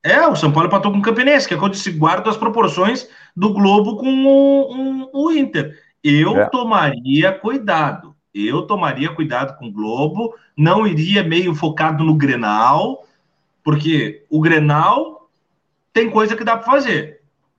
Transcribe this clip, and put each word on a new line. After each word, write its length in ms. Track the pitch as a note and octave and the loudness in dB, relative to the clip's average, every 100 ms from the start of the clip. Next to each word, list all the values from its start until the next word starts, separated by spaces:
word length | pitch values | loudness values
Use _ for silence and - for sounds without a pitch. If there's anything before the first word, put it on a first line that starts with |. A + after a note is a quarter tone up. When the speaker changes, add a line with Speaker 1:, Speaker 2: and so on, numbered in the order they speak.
Speaker 1:
É, 240 | D#3 A#3+ D#4+ | 2 2 4
o 100 | E3 | 2
São 160 | D3+ | 2
Paulo 160 | D3+ F3 | 2 2
empatou 240 | G3 G#3 | 0 0
com 60 | G3+ | 0
o 40 | |
Campinense, 460 | G#3 A3 C4 D4 - | 0 0 2 2 0
que 60 | |
é 20 | D#3+ | -2
quando 180 | G3+ | -4
se 160 | F#3+ G3+ | -4 -8
guarda 380 | D#3+ D#3 F#3+ A3 | 0 0 0 -2
as 80 | G#3+ | -2
proporções 720 | A3+ A3 F#3+ D#3+ G3 B3+ - - - | -2 0 0 2 0 0 -8 -20 -18
do 180 | - G#3 | -2 -2
Globo 440 | G3+ G3 G#3 G#3 G#3 | 2 4 4 2 -2
com 300 | C4 C4+ C4+ | -2 2 4
o, 800 | C#4 C#4 C#4 C4+ B3+ C4+ C4 C4 | 6 6 2 0 -4 -6 -6 -8
o, 100 | C#4 | -4
o 80 | D#4 | -2
Inter. 440 | D#4 B3 D#3+ D3+ - _ _ | 0 -2 -4 -8 -12 _ _
Eu 320 | D3+ D3 E3+ G#3+ | 2 2 2 2
Speaker 2:
É. 80 | - | 0
Speaker 1:
tomaria 840 | C4 A#3 G#3 D3+ B2+ B2+ C#3+ F#3 | 0 0 0 0 -4 -2 0 0
cuidado. 840 | F#3+ G#3+ C4+ G#3 E3 C#3+ - - _ _ | -2 -6 -4 -2 -2 -2 -6 -16 _ _
Eu 280 | G#2 G#2+ D3 | -6 -4 -4
tomaria 460 | - F3+ D#3+ B2 D#3 | -4 -4 -2 -4 -6
cuidado 420 | E3 D#3 B2 C3+ - | -4 -4 -4 -6 -10
com 100 | A#2+ | -14
o 40 | |
Globo, 600 | G2+ G#2+ B2 D3+ F#3+ A#3 - _ | -8 -6 -4 -4 -4 -8 -10 _
não 320 | - D#3 F#3+ G#3+ | 0 2 4 0
iria 380 | D#3 E3 G3+ | 0 0 0
meio 300 | E3+ E3 F3+ | 0 0 0
focado 500 | D3 E3 - D#3 D3+ | -2 -4 -2 -2 0
no 100 | D#3+ | 0
Grenal, 920 | D#3 C#3 B2 A2 G#2+ A#2+ D3+ A3 C4+ - _ _ _ _ _ | 2 2 0 -2 2 2 2 0 -6 -16 _ _ _ _ _
porque 600 | - D3 D#3 D3+ G#2+ - _ | -2 -2 0 0 -2 -10 _
o 100 | D#3 | 0
Grenal 880 | D#3+ D#3+ D3+ D3 F3 B3+ D#4+ - _ _ _ _ _ _ _ | 2 2 2 2 2 0 -2 -12 _ _ _ _ _ _ _
tem 160 | A3+ A#3 | -2 0
coisa 280 | G#3 G#3+ A3 | 2 0 -2
que 80 | |
dá 120 | A#3 A3+ | -2 -2
pra 80 | |
fazer. 560 | A3+ C#4 B3 D#3 - - _ _ _ | 2 0 2 -4 -6 -16 _ _ _